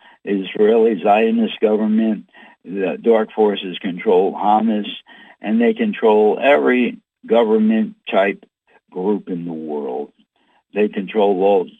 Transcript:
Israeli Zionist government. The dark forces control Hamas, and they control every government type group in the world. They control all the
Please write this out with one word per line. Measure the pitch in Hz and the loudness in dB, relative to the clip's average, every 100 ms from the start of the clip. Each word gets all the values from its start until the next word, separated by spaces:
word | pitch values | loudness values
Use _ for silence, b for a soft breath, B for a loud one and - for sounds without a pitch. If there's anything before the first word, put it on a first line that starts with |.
| b b - | b b -6
Israeli | 101 95 104 107 117 113 101 | -4 -4 0 2 4 2 2
Zionist | 104 104 113 117 107 - | 2 2 2 0 -2 0
government. | 107 107 107 107 110 104 - B B B - | 0 0 0 0 0 -4 -8 B B B -12
The | 98 92 - | -6 -6 -2
dark | 117 110 110 | 2 2 0
forces | - 107 98 95 87 | 0 0 0 -8 -8
control | 101 87 110 92 95 | -8 -6 0 2 2
Hamas, | 71 101 107 110 107 101 - _ B B B | -2 0 2 0 -2 -6 -12 _ B B B
and | 101 110 | -4 0
they | 117 | 0
control | 113 110 98 113 107 107 - | 0 -4 0 2 4 4 2
every | 135 147 135 123 120 - _ _ - | 2 2 2 0 -2 -6 _ _ 0
government | 113 113 110 110 110 104 - - | 2 2 2 2 0 -2 -8 -4
type | 107 98 95 _ _ b b _ | 0 0 -2 _ _ b b _
group | 90 95 101 - | -6 -2 -4 -4
in | 87 85 | -10 -8
the | |
world. | 80 78 73 69 64 71 _ _ _ _ _ _ | -10 -8 -8 -8 -8 -12 _ _ _ _ _ _
They | 101 104 | -2 -2
control | 110 92 110 101 92 | -4 -4 0 2 2
all | 98 98 85 | 2 2 0
the | - | -8